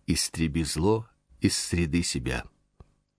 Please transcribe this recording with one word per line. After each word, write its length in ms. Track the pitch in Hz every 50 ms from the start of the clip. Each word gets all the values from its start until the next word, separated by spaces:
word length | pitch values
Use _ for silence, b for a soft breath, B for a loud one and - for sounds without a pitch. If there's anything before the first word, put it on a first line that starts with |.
| _
истреби 560 | - 85 - - - - 82 82 78 71 82
зло 460 | 78 69 - 78 85 101 110 113 113 - _ _ _ _ - -
из 160 | - 95 -
среды 460 | - - - - 87 85 76 73 87 87
себя. 420 | - - 69 62 64 64 60 - - _ _ _ _ _ - - _ _ _ _ _ _